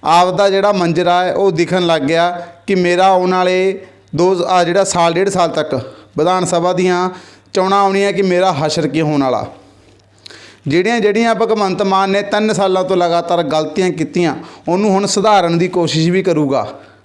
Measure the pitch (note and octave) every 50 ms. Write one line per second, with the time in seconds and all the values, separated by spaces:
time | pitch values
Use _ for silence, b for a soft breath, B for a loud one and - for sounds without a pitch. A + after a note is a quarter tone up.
0 | - C#3+ D#3+ F3 F3+ F#3 F3+ E3+ G3+ G3 F#3+ G3 F#3+ - G3+ F#3+ F3 E3+ E3 D#3+
1 | F3+ F3+ F3 F3+ F#3 F#3 F#3 - G3 G3 F3 D#3 F3 E3 F3+ F#3+ F3+ E3+ E3 D#3+
2 | C#3 C#3 E3 E3 E3+ F3 F3 F3 F3 B B B _ - G3 F#3 F3+ F3 F3 F3
3 | F#3 F#3+ F#3+ F#3 F3+ F#3 F#3 F#3 F3+ F#3 F#3 F#3 F#3 F#3+ F#3+ F#3+ B B B B
4 | B B - D3 F3 F#3 F#3+ F3 E3+ - F#3 F3+ F3 E3+ F3 G3 F#3+ F#3 - F3
5 | E3+ E3+ E3+ E3 F#3+ G3 F#3+ F#3 F3 E3 E3 E3 D3 D3+ C#3+ B2+ A2+ B B B
6 | B B _ C3+ D#3 F3 F#3 F#3 F3+ E3 F3+ E3+ E3+ F3+ F#3 F3 F#3 F#3 F3+ F3
7 | F3+ F#3 F#3 B B B B B B B - F#3+ F#3 F#3+ F#3+ G3+ G3+ G3 G3 G3
8 | G3 G3+ G3 F3 G3 F#3+ F3+ F3+ F#3 F#3+ F3 C#3+ D#3+ D#3 D3+ E3+ D#3 C#3 C#3 D#3
9 | D#3+ D3+ D3+ C#3+ C#3 C3 B2 G#2+ - - - - - - _ _ _ _ _ _
10 | _ _ B B B B B B B B B B B C#3 C#3 E3+ F#3 G#3+ A#3+ A#3
11 | G3 G#3 G#3 A3 A#3 A#3 A3+ F#3 A3+ A3 A3 A3 G#3 F#3+ F#3 E3+ G#3 G3 F#3+ F#3+
12 | G3 F#3+ G3 G3+ G3+ G3+ - G#3 G#3+ G#3+ G#3+ E3+ G3+ F#3+ F#3 F#3 F#3 F#3 F#3+ F3+
13 | F3 E3+ E3 E3+ E3 E3+ F3+ F3 E3+ D3 D3+ D#3 D#3 D#3 - - F#3 F#3 F3 -
14 | D#3+ - - F3+ F3 D#3+ C#3 E3 E3+ B B B B - E3+ F#3 G#3 G#3+ F#3+ F#3+
15 | G3+ G3 - G#3 F#3+ A3 G#3 G3 F3 E3+ E3+ E3+ F3 F3+ F3+ F3+ E3+ D#3+ B2+ D#3+
16 | D#3+ E3+ F3 F#3+ F#3+ F#3+ E3+ D#3 D3+ C#3 C#3 C3 G#2 - - - - - - _
17 | _